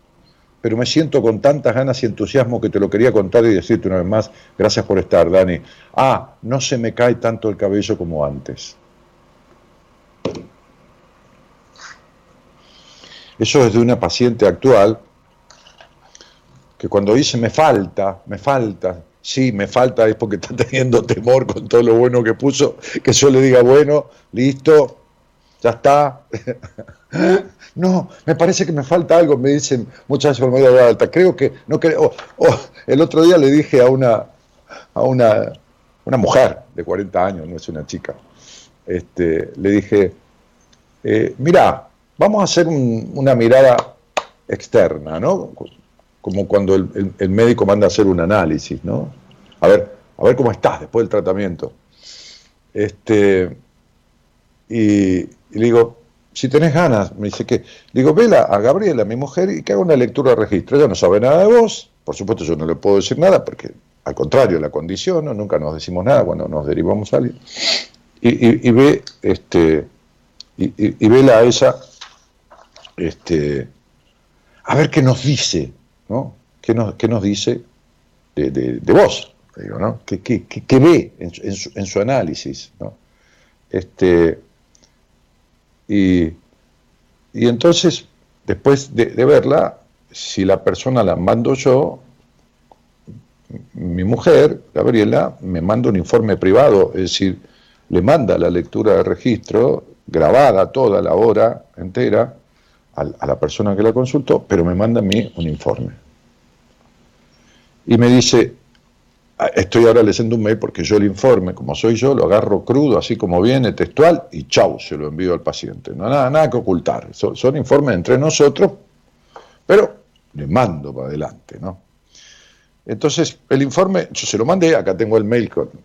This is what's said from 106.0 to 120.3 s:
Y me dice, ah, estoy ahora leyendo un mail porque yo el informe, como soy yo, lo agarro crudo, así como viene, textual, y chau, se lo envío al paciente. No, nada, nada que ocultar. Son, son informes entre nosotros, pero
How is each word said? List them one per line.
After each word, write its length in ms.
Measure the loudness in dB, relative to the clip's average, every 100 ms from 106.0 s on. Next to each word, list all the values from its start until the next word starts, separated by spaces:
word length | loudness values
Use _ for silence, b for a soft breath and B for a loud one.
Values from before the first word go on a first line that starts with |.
| _ _ _ _ _ _ _ _ _ _ _ _ b b b b b _ -2
Y 120 | 2
me 120 | 4
dice, 460 | 4 4 2 0 -4 _ _ _ _ _ _ _ -6
ah, 140 | -4 -2
estoy 300 | -2 4 4
ahora 160 | 6
leyendo 320 | 4 2 -2 -2
un 80 |
mail 140 | -2 -2
porque 260 | -4 -8
yo 140 | -2 0
el 60 |
informe, 500 | 0 0 2 2 0
como 220 | -8 -10 -4
soy 200 | -2 0
yo, 200 | 0 0
lo 100 | 2
agarro 400 | 0 0 -2 0
crudo, 320 | 0 2 0
así 180 | -2 -6
como 240 | -2 0
viene, 320 | 2 2 -2
textual, 500 | -2 -4 2 4 2 -4
y 160 | -16 -4
chau, 320 | 0 0 -2
se 180 | -10 -10
lo 100 | -10
envío 240 | -6 -4
al 80 | -4
paciente. 500 | -6 -8 -12 -14 -16 -10
No, 140 | -4
nada, 200 | -2 0
nada 200 | 0 0
que 80 | -2
ocultar. 520 | -2 -2 -4 -6 -10
Son, 220 | -8 -6 -2
son 200 | -2 -2
informes 400 | 0 0 2 -2
entre 220 | 0 0
nosotros, 540 | 0 2 2 2 -2 -2 _ _ _ _ b b b b 0
pero 280 | 2 2 -4 _ _ _